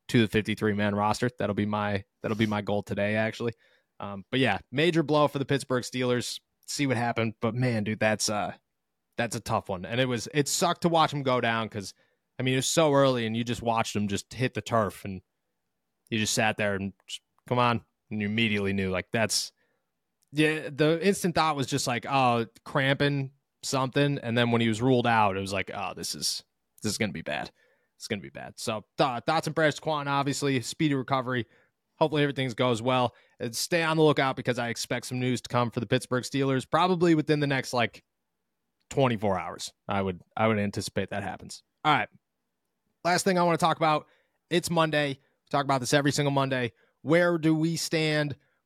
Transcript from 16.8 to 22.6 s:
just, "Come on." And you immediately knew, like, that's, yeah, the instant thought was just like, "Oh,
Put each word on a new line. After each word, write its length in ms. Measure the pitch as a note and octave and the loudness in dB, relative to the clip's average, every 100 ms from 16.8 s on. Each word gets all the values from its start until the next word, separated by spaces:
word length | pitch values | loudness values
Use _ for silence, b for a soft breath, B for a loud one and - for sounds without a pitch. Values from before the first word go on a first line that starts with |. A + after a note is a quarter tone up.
| G2 - - | -6 -10 -16
just, 140 | - _ _ - | -18 _ _ -2
"Come 100 | B2 | 2
on." 220 | A#2+ A2+ - _ - | 2 0 -6 _ -10
And 100 | G#2+ | -6
you 80 | G2+ | -2
immediately 460 | A2 A2+ G#2 G2 | 0 0 0 0
knew, 160 | G2 F#2+ | 0 -2
like, 160 | F#2 - | -2 -2
that's, 380 | A#2 G#2+ - - - _ _ _ _ _ _ _ | -2 0 -2 -6 -12 _ _ _ _ _ _ _
yeah, 360 | C#3+ D#3 D#3 C3+ | 0 2 0 -4
the 320 | C#3+ D3+ E3 | 0 2 2
instant 300 | F#3+ G3 F3+ | 0 0 0
thought 220 | E3 D#3 C#3+ | 2 2 0
was 100 | B2+ | -2
just 200 | C#3 C3+ | -2 -2
like, 200 | A#2+ - | -4 0
"Oh, 380 | C3+ B2+ A#2+ A2+ - | 2 4 2 -2 -8